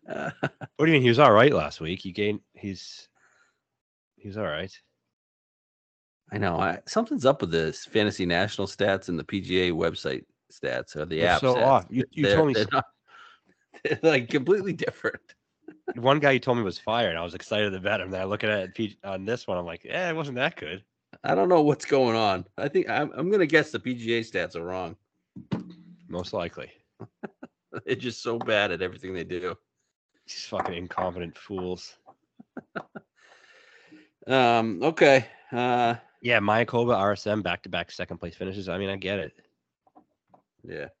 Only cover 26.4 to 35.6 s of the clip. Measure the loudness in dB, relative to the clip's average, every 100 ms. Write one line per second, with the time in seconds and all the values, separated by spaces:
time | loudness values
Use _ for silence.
26.4 | -6 -8 -18 _ _ _ -20 _ -18 _
27.4 | -20 _ _ -14 -6 -4 -4 -8 -6 -4
28.4 | 0 0 0 -2 -6 -8 -10 -8 -6 -6
29.4 | -6 -10 _ _ _ _ _ _ _ -16
30.4 | -10 -8 -8 -10 -10 -6 -6 -6 -12 -14
31.4 | -12 -8 -8 -10 -12 -20 _ _ _ _
32.4 | -20 -20 _ -14 -14 -20 _ _ _ _
33.4 | _ -20 _ _ _ -20 _ _ 0 4
34.4 | 6 4 2 0 -2 6 8 8 4 -16
35.4 | _ -4